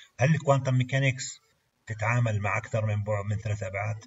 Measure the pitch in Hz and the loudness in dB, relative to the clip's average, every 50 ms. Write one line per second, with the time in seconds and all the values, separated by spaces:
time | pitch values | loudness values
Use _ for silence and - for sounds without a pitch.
0 | - _ _ - 127 156 160 135 - 139 139 135 131 131 127 127 123 - 139 135 | -20 _ _ 0 2 4 4 2 4 4 4 4 4 2 2 2 2 2 0 2
1 | 139 135 123 131 - - - - _ _ _ _ _ _ _ _ _ - 113 107 | 2 2 0 -2 -6 -12 -12 -16 _ _ _ _ _ _ _ _ _ -10 -6 -4
2 | 107 113 120 123 120 113 107 101 101 101 98 107 - - - 113 107 110 107 104 | 0 0 2 2 2 2 0 0 -2 0 -2 -2 -4 -2 -2 -2 0 0 0 -2
3 | 101 107 107 101 101 107 104 101 - 107 104 101 95 92 92 98 104 110 107 107 | -2 -2 -2 -2 -2 -4 -4 -4 -2 -4 -4 -4 -4 -6 -4 -4 -4 -4 -6 -8
4 | - | -10